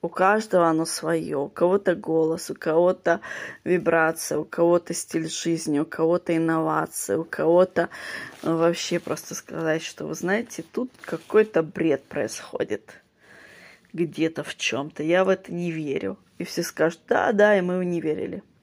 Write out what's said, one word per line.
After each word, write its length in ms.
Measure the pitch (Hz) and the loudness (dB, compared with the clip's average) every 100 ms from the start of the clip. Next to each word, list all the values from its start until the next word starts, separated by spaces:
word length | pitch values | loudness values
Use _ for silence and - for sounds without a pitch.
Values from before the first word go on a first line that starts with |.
У 80 | 170 | -8
каждого 580 | - 185 214 220 185 170 | 2 4 4 2 4 4
оно 180 | 160 160 | 2 -2
свое, 580 | - 160 165 165 151 | -4 -2 -2 -2 -4
у 60 | 143 | -4
кого-то 460 | - 175 190 196 170 | 0 2 4 2 -2
голос, 540 | 185 160 160 165 - | 0 0 2 0 -6
у 60 | - | -8
кого-то 640 | - 160 175 185 - 170 - - - - | 0 4 4 2 0 0 -2 -12 -14 -12
вибрация, 720 | - 180 160 165 160 160 - 147 | 0 0 2 2 2 0 -4 -4
у 60 | |
кого-то 500 | 160 - 170 175 175 | -4 0 4 4 2
стиль 360 | 170 - 165 160 | -8 -4 -4 -4
жизни, 500 | - - 165 160 147 | -6 -2 -2 0 -2
у 60 | 160 | -2
кого-то 500 | - 160 175 - 165 | 0 2 2 0 0
инновации, 800 | 165 160 160 156 160 - - 98 | 2 0 0 -2 -4 -8 -4 -2
у 80 | |
кого-то, 640 | 160 - 160 175 180 - 170 - - - - - | -2 -2 4 6 6 2 -2 -4 -12 -12 -12 -8
э, 120 | - | -4
вообще 460 | 165 165 170 - 175 | 2 2 2 -2 -4
просто 360 | - 156 - 170 | -4 -8 -8 -14
сказать, 460 | - 160 160 160 | -12 -6 -2 -2
что, 240 | 160 - 151 | -4 -10 -10
вы 100 | 160 | -6
знаете, 480 | 175 202 226 - 160 | -2 -2 -4 -12 -8
тут 180 | - 254 _ - | -6 -6 _ -10
какой-то 580 | 165 - 214 214 165 | -10 0 2 4 2
бред 400 | 160 - 160 135 | -2 -2 0 0
происходит 1000 | - - 113 - - - - 104 - - _ _ _ - - - - - _ | -2 -6 -6 -6 -12 -6 -4 -4 -8 -20 _ _ _ -20 -20 -20 -20 -20 _
где-то 500 | 156 165 120 160 160 | -6 -4 0 -2 -2
в 120 | 147 - | -10 -6
чем-то. 480 | - 117 147 - | -4 -4 -6 -6
Я 200 | 151 175 | 0 2
в 60 | 190 | 4
это 240 | 185 190 | 2 0
не 180 | 175 175 | -6 -4
верю. 460 | 160 151 135 196 196 _ _ | -4 -4 -4 -4 -8 _ _
И 60 | |
все 200 | 175 - | -8 -6
скажут: 360 | 170 - 160 170 _ | -6 0 0 0 _
"Да, 240 | - - | 2 2
да", 260 | 214 208 208 | 6 6 6
и 40 | |
мы 240 | 180 185 180 | 2 0 0
не 160 | 170 | -2
верили. 420 | 160 151 - - - _ | -2 -4 -4 -8 -14 _